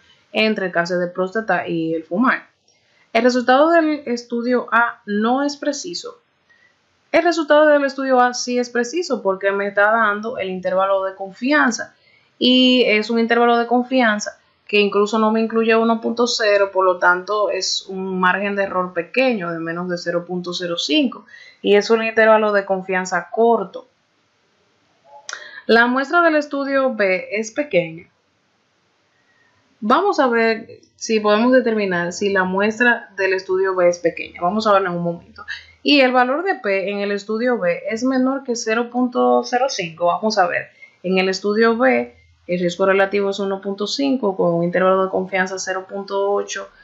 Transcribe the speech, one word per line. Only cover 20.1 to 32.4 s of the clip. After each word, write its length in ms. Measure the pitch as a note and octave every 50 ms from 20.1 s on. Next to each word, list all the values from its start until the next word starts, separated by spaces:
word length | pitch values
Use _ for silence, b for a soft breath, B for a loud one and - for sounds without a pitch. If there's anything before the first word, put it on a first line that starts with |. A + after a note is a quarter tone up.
| F3 F3 F3
punto 260 | - F3+ F3+ F3 F3+ F3
cero 240 | F3 F3+ F3 E3+ E3+
cinco 480 | - - D4 D#4 C#4+ A3+ - - - B B B B B B B
y 140 | - G3 G3+
es 160 | G3+ G3+ -
un 120 | A3+ A3 A3
intervalo 480 | A3+ A3+ A3+ A3 A3 A3 G#3+ A3 G#3+
de 140 | G#3 G3 G3
confianza 640 | G3 F#3+ F#3 F3+ - F#3 F#3 F#3 F#3 F#3 F3 F3 -
corto. 580 | - A3 A3+ A#3 A#3 A3 F#3+ F#3 - E3 - _ _ _ _ _ _ _ _ _ _ _ _ _ _ _ _ _ _ _ _ _ _ _ _ _ - - _ B B B B B B B B B
La 180 | A3 A#3 A#3+
muestra 360 | B3+ B3 C4 C#4 C4 E4 F4
del 140 | E4+ E4 D#4
estudio 600 | D4+ C#4+ C#4+ C#4+ C#4 C#4 C4+ C#4 C4+ C4 B3+ A3+
B 320 | A3 A3+ F#3+ F#3 F3+ F3 -
es 200 | G3 G#3+ A3+ A3
pequeña. 580 | - - D4 D4 - F3 E3 D#3+ D#3+ E3 - _ _ _ _ _ _ _ _ _ _ _ _ _ _ _ _ _ _ _ _ _ _ _ _ _ _ _ _ _ _ _ _ _ _ -
Vamos 400 | A3 G#3 B3+ D#4+ F#4+ G4+ F#4 -
a 80 | C#4 B3
ver 520 | A#3 A#3 A3+ A3+ A3+ A3 - - - - _ _ _
si 240 | - - - A3+ G#3+
podemos 340 | G#3 G#3 G#3 G#3+ A#3 B3+ B3+
determinar 580 | B3+ A3+ A#3 A3 G#3+ G3+ F#3+ F3+ F3 F3 E3+
si 220 | F3+ - G#3 G3+ G3
la 100 | F#3+